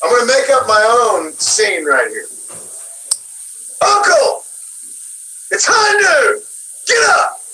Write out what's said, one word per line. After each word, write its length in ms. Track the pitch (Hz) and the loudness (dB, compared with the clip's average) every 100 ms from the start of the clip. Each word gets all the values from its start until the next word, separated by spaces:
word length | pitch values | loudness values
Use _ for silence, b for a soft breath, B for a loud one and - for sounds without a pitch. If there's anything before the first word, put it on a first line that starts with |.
I'm 60 | - | 4
gonna 140 | 247 233 | 2 4
make 220 | 269 - | 2 4
up 180 | 269 - | 2 4
my 160 | 214 | 4
own 500 | 214 240 226 185 156 | 4 4 4 2 -2
scene 520 | - - - 208 165 151 | -4 -2 2 2 0 0
right 240 | 135 226 | 2 0
here. 180 | - - - - - - - - - - - - - - - - - | -4 -12 -14 -14 -14 -16 -16 -16 -16 -8 -8 -8 -16 -16 -16 -14 -2
Uncle, 600 | - - 807 - 554 - - - - - - - - - - - - | 2 4 4 4 4 0 -8 -16 -16 -16 -14 -14 -14 -16 -16 -16 -8
it's 140 | - - | -2 2
high 260 | - 427 415 | 2 4 4
noon. 440 | 392 339 233 208 - - - - - | 4 4 2 0 -6 -16 -16 -14 -2
Get 220 | 480 427 | 2 4
up. 300 | 403 - - - | 2 2 -4 -14